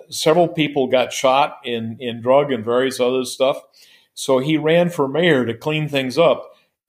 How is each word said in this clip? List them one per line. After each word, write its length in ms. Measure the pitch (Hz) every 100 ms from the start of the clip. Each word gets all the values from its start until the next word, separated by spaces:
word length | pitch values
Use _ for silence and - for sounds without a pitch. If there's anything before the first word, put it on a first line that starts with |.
| -
several 400 | - 160 165 165
people 380 | 165 147 143 123
got 260 | 127 120
shot 460 | - 131 131 147 -
in, 320 | 127 117 113 113
in 200 | 123 117
drug 320 | 117 135 143
and 120 | 123
various 360 | 107 120 131 127
other 240 | 127 131
stuff. 340 | 123 - 131 147 - _ _ _ _
So 240 | - - 131
he 180 | 139 156
ran 320 | 151 170 175
for 180 | 170 135
mayor 380 | 143 180 139 117
to 80 |
clean 340 | 113 151 156 151
things 300 | 143 131 123
up. 360 | 165 120 - _ _ _